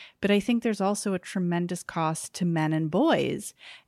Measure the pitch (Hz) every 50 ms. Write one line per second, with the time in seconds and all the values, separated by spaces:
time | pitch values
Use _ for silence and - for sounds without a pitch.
0 | - - - _ - 196 202 202 190 - 240 233 - 233 208 - 190 196 208 202
1 | - 208 190 180 - - - 196 180 175 170 175 175 175 180 170 - - - 170
2 | 165 160 160 - - - - - 180 175 165 160 156 156 156 156 160 156 160 196
3 | 285 330 262 143 135 131 139 - - - - _ - - - - -